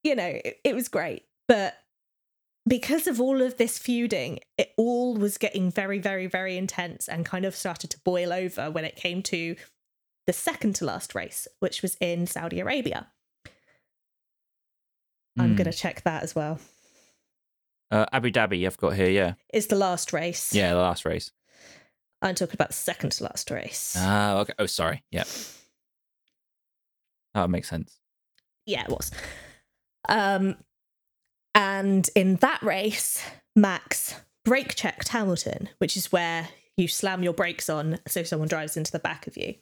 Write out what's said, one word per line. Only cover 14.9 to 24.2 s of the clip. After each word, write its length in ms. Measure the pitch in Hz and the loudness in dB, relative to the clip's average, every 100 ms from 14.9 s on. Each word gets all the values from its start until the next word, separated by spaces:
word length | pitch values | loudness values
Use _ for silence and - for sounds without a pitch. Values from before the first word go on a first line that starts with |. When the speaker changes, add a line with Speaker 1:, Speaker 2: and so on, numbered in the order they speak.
| _ _ _ _ - | _ _ _ _ 2
Speaker 1:
I'm 160 | 117 | 4
Speaker 2:
Mm. 20 | 104 | 6
Speaker 1:
gonna 160 | 90 | 2
check 300 | - 175 - | 0 -6 -2
that 200 | 175 160 | -2 -2
as 120 | 160 | -4
well. 260 | 165 151 160 - _ _ _ _ _ _ _ _ _ _ _ _ | -4 -4 -6 -10 _ _ _ _ _ _ _ _ _ _ _ _
Speaker 2:
Uh, 160 | 107 107 | 2 4
Abu 180 | 131 120 | 2 2
Dhabi, 360 | 117 107 92 92 | 2 2 2 0
I've 100 | - | 0
got 140 | 90 | 0
here, 140 | 95 92 | 4 4
yeah. 260 | 98 87 92 _ | 6 4 0 _
Speaker 1:
It's 180 | 220 208 | -2 2
the 80 | 202 | 2
last 360 | 190 175 - | 2 0 -2
race. 420 | 160 170 170 - | -2 -2 -4 0
Speaker 2:
Yeah, 200 | 202 190 | 2 4
the 60 | 87 | 4
last 240 | 90 85 | 4 2
race. 280 | 82 82 - _ _ _ - - _ _ _ _ | -2 -4 -6 _ _ _ -20 -20 _ _ _ _
Speaker 1:
I'm 120 | 190 | -4
talking 200 | 180 180 | -2 -4
about 140 | - - | -2 -2
the 60 | |
second 360 | - - 175 - | -2 -4 -4 -4
to 120 | - | -2
last 260 | - - - | -4 -8 -8
race. 440 | - - - - 90 | -8 -8 -8 -4 0
Speaker 2:
Ah, 380 | 92 104 | 2 4